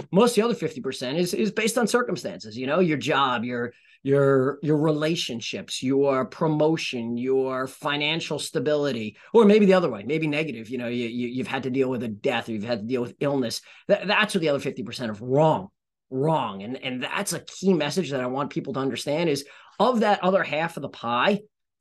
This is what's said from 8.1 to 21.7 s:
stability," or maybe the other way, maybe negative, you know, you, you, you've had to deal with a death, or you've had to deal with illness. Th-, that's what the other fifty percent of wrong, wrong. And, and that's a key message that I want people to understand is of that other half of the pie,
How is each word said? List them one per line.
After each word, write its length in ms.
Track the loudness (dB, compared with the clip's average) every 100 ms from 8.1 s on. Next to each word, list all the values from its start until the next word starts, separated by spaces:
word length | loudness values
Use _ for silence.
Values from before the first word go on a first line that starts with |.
| -2 -4 -6
stability," 800 | -4 -2 0 0 0 -2 -6 -12 2
or 140 | 6 8
maybe 180 | 8
the 80 | 8
other 160 | 6 4
way, 160 | -4 -4
maybe 200 | -2 0
negative, 420 | -2 -4 -8 -8
you 80 | -6
know, 120 | -4
you, 180 | -4 -4
you, 220 | -4 -6
you've 180 | -4 -4
had 160 | -4
to 80 | -2
deal 180 | 0 0
with 140 | 0
a 60 | -6
death, 420 | -4 -2 -2 -4
or 20 |
you've 120 | -6
had 160 | -4 -4
to 60 | -2
deal 140 | -4
with 160 | -4 -4
illness. 420 | -2 0 -2 -6 -12 -8 0
Th-, 140 | 0
that's 300 | 2 0 2
what 80 | 0
the 80 | 0
other 100 | 0
fifty 220 | -2 -8
percent 280 | -10 -8 -8
of 120 | -6
wrong, 460 | 0 4 4 4 -2 _ _ _ -8
wrong. 520 | -2 0 0 -2 -6
And, 140 | -10 -8
and 260 | -8 -6
that's 300 | -6 -4 -4
a 80 | -6
key 320 | -10 -2 2
message 380 | 2 2 -2 -4
that 100 | -4
I 60 | -4
want 240 | -4 -4
people 240 | -6 -6
to 60 | -4
understand 500 | -4 -4 -4 -2 0
is 160 | -2 -6 -20 -10 0
of 200 | 2 2
that 220 | 2 2
other 200 | 2 2
half 340 | 0 -2 -4 -6
of 60 |
the 80 | -12
pie, 500 | -8 -4 2 2 2 -4 _ _